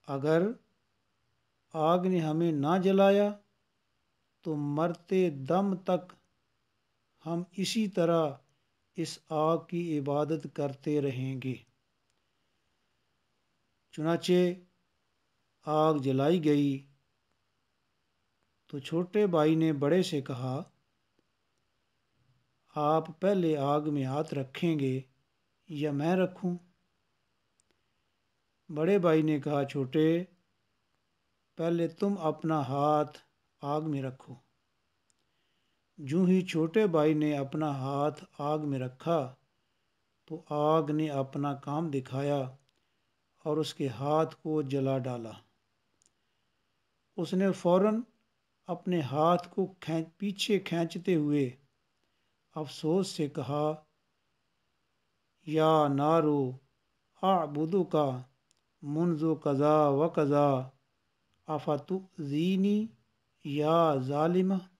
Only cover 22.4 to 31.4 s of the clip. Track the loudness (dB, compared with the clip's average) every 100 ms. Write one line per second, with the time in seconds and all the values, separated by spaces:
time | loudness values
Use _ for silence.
22.4 | _ _ _ -2 2 2 0 -2 0 2
23.4 | 2 0 2 0 0 -4 -2 -4 -4 -6
24.4 | -8 -2 -2 0 -2 -4 -8 _ _ _
25.4 | _ _ _ -6 -4 -2 0 2 0 -2
26.4 | -6 -6 _ _ _ _ _ _ _ _
27.4 | _ _ _ _ _ _ _ _ _ _
28.4 | _ _ _ -2 2 4 4 4 2 0
29.4 | 0 -2 -2 -4 -2 2 2 2 -2 _
30.4 | _ _ _ _ _ _ _ _ _ _